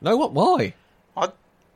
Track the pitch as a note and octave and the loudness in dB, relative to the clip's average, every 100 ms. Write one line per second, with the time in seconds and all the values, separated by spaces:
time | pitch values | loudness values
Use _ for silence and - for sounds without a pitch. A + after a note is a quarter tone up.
0 | E3+ A#3+ D4 C#3 A#3+ E4+ G2 - _ _ | -2 0 0 2 2 2 -2 -8 _ _
1 | _ - F#3 - _ _ _ | _ -6 -6 -6 _ _ _